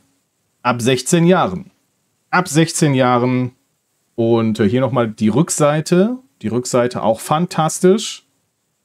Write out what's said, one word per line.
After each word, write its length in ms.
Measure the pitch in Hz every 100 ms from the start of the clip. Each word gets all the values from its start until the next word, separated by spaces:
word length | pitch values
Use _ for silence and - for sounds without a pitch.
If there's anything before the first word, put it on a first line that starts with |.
| _ _ _ _ _ _
ab 180 | 123 120
sechzehn 460 | 113 131 - 175 170
Jahren. 440 | 180 123 90 - _ _ _ _ _ -
Ab 180 | 175 175
sechzehn 460 | 143 160 - 156
Jahren. 580 | 131 127 123 123 127 123 - _ _ _ _ _
Und, 460 | - 117 117 113 107
äh, 60 | 104
hier 140 | 123
nochmal 280 | 131 131 113
die 180 | 107 107
Rückseite. 880 | 107 165 - 147 151 156 175 208 254 _ _
Die 80 | 110
Rückseite 540 | 113 123 127 123 -
auch 180 | 101 113
fantastisch. 1040 | - 151 175 - 160 - 180 208 220 - _ _ _ _ _ _